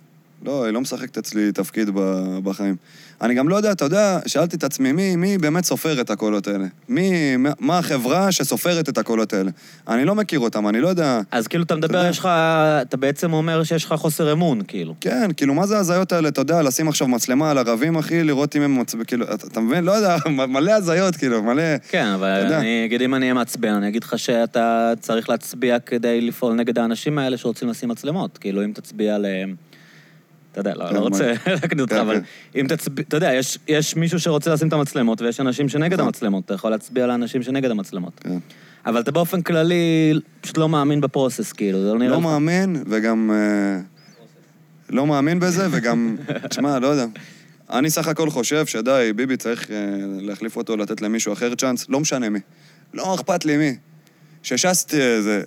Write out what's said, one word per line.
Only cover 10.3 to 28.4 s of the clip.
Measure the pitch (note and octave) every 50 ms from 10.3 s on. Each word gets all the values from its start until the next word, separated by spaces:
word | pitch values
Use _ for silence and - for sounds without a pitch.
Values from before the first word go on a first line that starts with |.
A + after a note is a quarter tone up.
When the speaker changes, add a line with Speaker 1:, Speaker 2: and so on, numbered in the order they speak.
| - D3+
Speaker 1:
אותם, | A#2 A2+ - A2 G#2 G#2
אני | G2+ A2+
לא | C3+ F3
יודע. | F#3+ E3+ E3 C#3 B2+ A2+ G2+ -
Speaker 2:
אז | - A#2+ A2
כאילו, | - - E3+ E3+
אתה | D#3 F3
מדבר, | D#3 D#3 D#3+
Speaker 1:
אתה | E3 F3+
יודע. | F3+ F3
Speaker 2:
יש | E3 -
לך, | - F#3 F3 E3 D#3+ D#3+ D#3+ D#3+ D#3 D#3 D3+ D3 B2
אתה | - -
בעצם | B2+ C3+ C#3 D3 - - E3+ D#3+
אומר | D#3 D#3 E3 E3 D#3+ E3
שיש | D#3+ E3+ E3 D#3+
לך | - E3
חוסר | D#3 - E3 D3+ - E3 D3 D3+
אמון, | D#3+ F3+ E3 C3 A2 G2 -
כאילו. | - G2 E2+ - E2 -
Speaker 1:
כן, | - - A3+ B3+ A#3 G3 D#3
כאילו, | - C#3+ C#3 C#3
מה | D#3 F#3+
זה | G3+ G#3+
ההזיות | G#3+ G3 E3 F3 F3+ F#3+ - F#3
האלה, | E3+ D#3 D3+
אתה | D3 -
יודע, | C3+ C#3 E3 E3+ D#3
לשים | C3+ B2+ - D#3+ D#3
עכשיו | C#3+ - D3+ C3
מצלמה | B2 A#2 - - B2+ C3+ D#3 D#3
על | D3 C3+
ערבים, | B2 A2+ A#2 A2 C3+ E3 E3
אחי, | D#3+ D3 C3+ D#3+ E3+ E3
לראות | D3+ C#3+ B2+ D3 D3 -
אם | D3 C#3+
הם | C#3+ C#3 B2+
מצב-, | A#2 - - A2+ A2+
כאילו, | - B2+ A#2+ A2 - G#2
אתה, | A2 -
אתה | - - A#2
מבין? | A2+ A2+ C#3 F3 E3+
לא | F3 G3
יודע, | A3 G#3+ F#3+ F3 E3 D3+
<laughs> |
מ-, | D#3+ D3 C3 C3 C3 C3
מלא | C3+ D3+ F#3+ A3
הזיות, | A3 G3 E3+ F3+ F3+ F#3+ F#3+ E3+
כאילו, | - C#3+ C3 A#2 A2+ G#2
מלא, | A2+ A#2+ C#3+ E3 E3 D3+ C3+ - -
Speaker 2:
כן, | - F3+ C3+
אבל | G#2+ G2 F#2+ F#2+ F#2+
Speaker 1:
אתה | F#2+ G2 G2
יודע. | C#3+ D#3 D#3
Speaker 2:
אני | A2+ A2+ A#2 A#2 A2+
אגיד, | A2+ A#2 A#2+ B2+
אם | B2+ C3+
אני | C3 B2+
אהיה | B2+ B2+
מעצבן, | B2+ A#2 - - - A2+ G#2+ G#2+
אני | G#2 G2+ G#2
אגיד | G#2 A#2 A#2
לך | - - A2
שאתה | - - A#2+ A#2 A#2 A2 - A#2+ A2+ A#2 A#2 A#2 A#2 A#2 A#2 A2+
צריך | - - A2+ A2+ A2+ -
להצביע | A#2+ A2 - - - B2 B2+ B2 A#2+ A#2+
כדי | A#2+ - B2+ A#2+ A2+ A#2+ A#2 A#2
לפעול | A#2 A#2 - - - A#2+ A2+
נגד | A#2 A#2+ B2 A#2 A#2+
האנשים | A#2 A2+ A2+ A2+ - D3+ D3+ D3
האלה | C3+ C3 C3
שרוצים | A#2 - B2 A2 - C3 A#2+
לשים | A2+ - - A#2+
מצלמות. | A#2 A2+ - C#3 D#3 F#3+ D3 G2 -
כאילו, | -